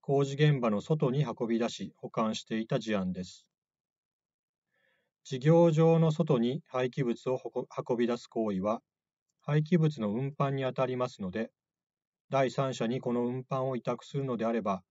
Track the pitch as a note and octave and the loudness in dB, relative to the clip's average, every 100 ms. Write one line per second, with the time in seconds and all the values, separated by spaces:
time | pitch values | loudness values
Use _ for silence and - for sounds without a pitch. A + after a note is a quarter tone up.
0 | - C#3 C#3 C#3 D3+ C#3 A#2 G2+ - D#3 | -2 0 0 4 4 4 2 0 0 0
1 | C3+ C3+ D3 - A#2 A2+ A2+ - G2 - | 0 0 -2 -2 -2 0 -2 -4 -12 -12
2 | A#2+ - A2 A2 - A2 A2+ C3+ G#2+ G#2 | -10 -4 -2 -4 -4 -6 -2 -4 -2 -2
3 | F#2 F2+ F#2 - _ _ _ _ _ _ | -2 -6 -10 -14 _ _ _ _ _ _
4 | _ _ _ _ _ _ _ _ _ _ | _ _ _ _ _ _ _ _ _ _
5 | _ _ - C3 D3 E3 E3+ D#3 D#3+ E3 | _ _ -10 0 4 6 6 6 6 6
6 | E3 D#3 D#3 B2 A#2+ C#3 - B2+ B2+ D3 | 4 2 2 2 2 0 -4 -2 -2 0
7 | A#2+ A#2 B2+ B2+ A#2+ B2 C3 - B2 A#2 | -2 -2 -2 -4 -4 -8 -8 -10 -4 0
8 | A#2 A#2+ - A#2 A2 F#2+ G#2 A2+ - _ | 0 -2 -6 -4 -2 -2 -2 -2 -6 _
9 | _ _ _ _ - D3+ D3+ F3+ D#3 D3+ | _ _ _ _ -2 -2 2 2 2 0
10 | G#2+ A2 C#3 C#3+ C#3 C3+ C3 B2+ B2+ B2+ | -4 -2 -4 -2 -2 -2 -4 -2 -2 -2
11 | B2 - F#2+ A2 A2+ _ _ _ _ _ | -4 -4 -6 -6 -8 _ _ _ _ _
12 | _ _ _ C3+ C3+ - C3+ A#2+ A2+ B2+ | _ _ _ 0 0 0 -4 -2 -4 -2
13 | B2 A#2+ A#2+ B2+ B2+ C3+ C3 B2 - A#2+ | -2 -2 -2 -4 -6 -4 -2 -4 -4 -6
14 | - C#3+ C3+ A2+ A2 A#2 G2+ F#2 - | -6 -6 -4 -2 -2 -2 -2 -4 -8